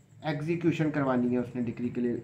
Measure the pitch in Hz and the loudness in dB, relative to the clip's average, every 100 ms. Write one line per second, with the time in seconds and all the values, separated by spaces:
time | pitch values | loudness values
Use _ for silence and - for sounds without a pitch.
0 | - - 151 143 151 170 170 147 156 147 | -20 -8 -4 -4 -2 2 2 2 2 2
1 | 135 123 123 123 123 127 117 113 120 120 | 2 2 2 2 0 -2 -4 -2 -4 -2
2 | 120 113 | -2 -2